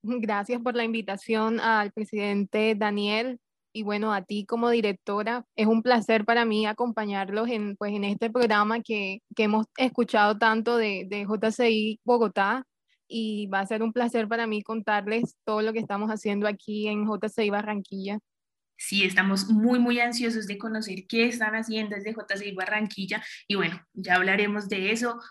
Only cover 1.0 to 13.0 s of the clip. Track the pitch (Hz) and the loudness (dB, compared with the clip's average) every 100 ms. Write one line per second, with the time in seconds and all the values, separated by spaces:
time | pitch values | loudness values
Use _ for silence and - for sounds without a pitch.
1 | 220 226 - 220 220 226 226 220 202 220 | -4 -6 -2 0 2 0 2 2 0 -4
2 | 208 208 202 202 196 214 220 208 208 202 | -6 -4 0 0 0 2 2 2 0 0
3 | 208 214 254 240 _ _ _ 220 208 208 | 0 0 -2 -6 _ _ _ -8 -4 -2
4 | 220 202 185 208 196 233 240 233 208 190 | 0 -2 -2 -6 -4 0 2 2 2 -2
5 | - 202 208 247 - - 214 226 240 240 | -4 -4 -2 -4 -6 0 4 4 6 4
6 | 208 226 214 233 233 214 214 220 240 226 | 4 2 4 2 4 2 0 0 -2 -2
7 | 208 196 190 208 233 226 208 196 208 208 | -2 -2 -2 -2 -2 -2 -4 -4 -4 -2
8 | 202 202 226 240 233 208 208 233 - 214 | -2 -2 0 2 4 4 2 0 -2 -4
9 | 196 196 - - 214 214 220 - 262 - | -4 -6 -6 0 2 2 0 0 0 0
10 | 240 214 208 208 226 220 226 240 214 190 | 2 4 4 4 2 2 2 2 0 -2
11 | 185 208 202 214 220 220 240 220 214 214 | -6 -6 -4 0 0 2 2 2 0 -2
12 | - 240 220 196 196 254 262 _ _ _ | 2 2 2 2 0 0 -6 _ _ _